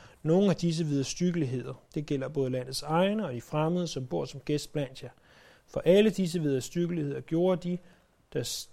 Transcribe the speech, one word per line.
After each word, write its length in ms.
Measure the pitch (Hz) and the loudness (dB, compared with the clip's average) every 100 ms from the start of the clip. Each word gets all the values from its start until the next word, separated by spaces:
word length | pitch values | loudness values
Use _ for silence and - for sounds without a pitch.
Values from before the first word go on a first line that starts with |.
| - - | -20 -4
nogle 280 | 156 180 202 | 2 4 4
af 60 | 160 | 4
disse 300 | 170 165 156 | 0 0 0
vederstyggeligheder. 880 | 139 131 - 180 170 135 123 127 127 - | 0 -2 0 0 0 -2 -4 -6 -12 -10
Det 120 | 156 147 | -8 -4
gælder 220 | 143 131 | -4 -2
både 220 | 151 127 | -2 -2
landets 320 | 127 127 131 | -2 -4 -8
egne 440 | 147 160 196 220 170 | 0 2 2 0 -4
og 80 | |
de 60 | 120 | -8
fremmede, 460 | - 151 156 180 165 | -4 -2 0 0 -2
som 200 | 143 127 | -6 -4
bor 180 | 170 | -4
som 160 | - 139 | -6 -6
gæst 320 | - 147 - | -4 -4 -2
blandt 300 | 151 131 131 | -6 -6 -8
jer. 80 | 127 - _ - - - _ | -16 -18 _ -20 -20 -20 _
For 140 | - | 0
alle 300 | 160 196 214 | 6 8 6
disse 320 | 190 180 175 | 4 0 0
vederstyggeligheder 800 | 147 131 - 175 170 170 143 135 | 0 0 -2 -2 -2 -2 -4 -6
gjorde 500 | - 160 185 185 175 | -2 2 2 2 -2
de, 80 | 175 - - _ _ _ | -6 -8 -20 _ _ _
der 100 | 139 | -6
s-, 280 | 120 - - | -4 -6 -10